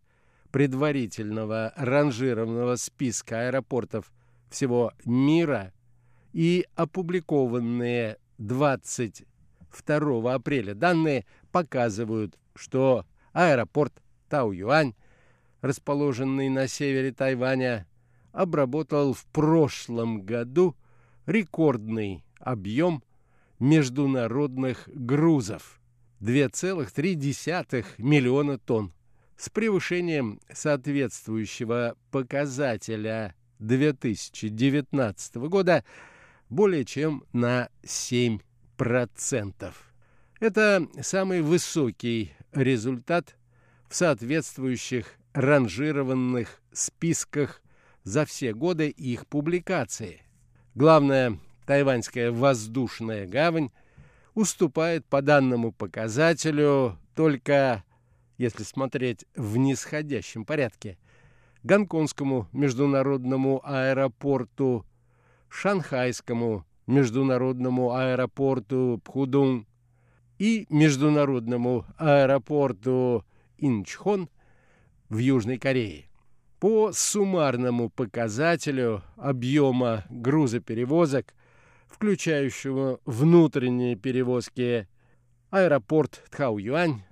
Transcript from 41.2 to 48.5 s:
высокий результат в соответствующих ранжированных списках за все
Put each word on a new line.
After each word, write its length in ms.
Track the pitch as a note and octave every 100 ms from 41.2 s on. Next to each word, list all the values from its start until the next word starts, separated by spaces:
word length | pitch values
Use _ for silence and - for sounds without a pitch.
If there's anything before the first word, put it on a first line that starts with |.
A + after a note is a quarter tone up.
| F#3+ F3+
высокий 920 | D3+ E3+ - E3 C3 - A#2+ A#2 F#2+ - -
результат 840 | C#3+ C3 B2+ A2+ B2 - E3+ C3+ - _ _ _ _ -
в 80 | -
соответствующих 1120 | F3 B2+ A#2 D#3 - - C3 A#2+ - B2+ - - _
ранжированных 1300 | C#3+ B2+ D3 A#2 F2+ D3+ C#3+ C3 C3 B2+ B2 A2 - _
списках 880 | - - - E3+ D#3+ - D3 C#3 - _ _ _ _
за 220 | - A2+ D3
все 300 | - B2+